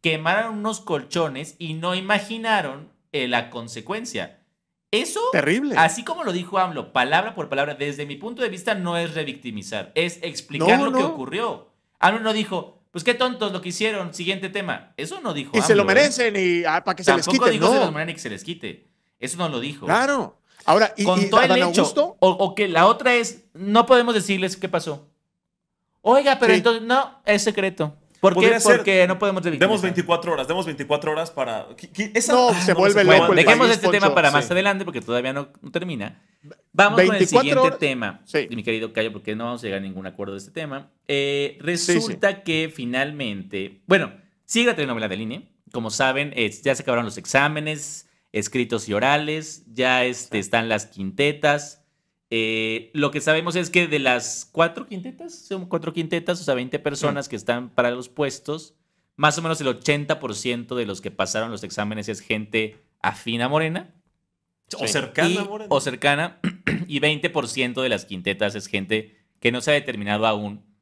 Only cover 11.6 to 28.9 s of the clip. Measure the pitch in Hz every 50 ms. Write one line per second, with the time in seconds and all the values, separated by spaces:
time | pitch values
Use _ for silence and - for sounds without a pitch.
11.6 | - _ _ _ _ _ _ _ - 180 208 226 220 220 214 214 208 208 196 175
12.6 | - - _ _ _ _ _ 175 160 240 240 240 254 254 247 - 214 202 180 180
13.6 | - 180 175 - 214 220 214 202 180 175 - - 175 175 196 190 190 196 190 202
14.6 | 190 170 123 - - _ _ - 143 170 370 381 330 226 160 147 139 - - 226
15.6 | 196 160 220 202 202 196 190 247 294 285 - 254 240 226 208 202 190 180 175 170
16.6 | 170 160 156 175 - 196 185 156 185 143 139 139 151 165 214 262 240 247 226 214
17.6 | 160 196 254 269 233 170 156 151 160 165 165 160 - - 101 95 - 202 226 185
18.6 | - 101 - - _ _ _ _ _ _ _ _ 120 131 170 170 180 160 143 120
19.6 | 120 143 147 143 - - 165 220 254 277 285 262 165 104 _ _ _ _ _ _
20.6 | - - 165 202 220 196 - - 202 180 185 190 202 196 214 - 254 254 185 -
21.6 | 180 175 170 196 - - - 294 294 349 - _ - 185 180 185 196 185 190 -
22.6 | 208 190 170 160 175 202 226 - - 254 247 240 233 233 - - _ _ _ 165
23.6 | 185 202 208 233 233 233 262 247 240 240 226 214 175 196 196 190 185 185 185 -
24.6 | - 180 180 165 151 170 147 143 - _ _ _ _ _ _ _ _ _ _ _
25.6 | _ _ _ _ _ _ _ _ _ 202 247 277 277 277 262 - 254 226 - 214
26.6 | 214 233 233 226 220 233 247 269 269 262 - _ _ - 208 202 208 220 208 202
27.6 | 190 190 185 - 160 151 147 _ _ _ _ _ - 190 185 180 214 226 226 226
28.6 | 226 208 196 196 208 202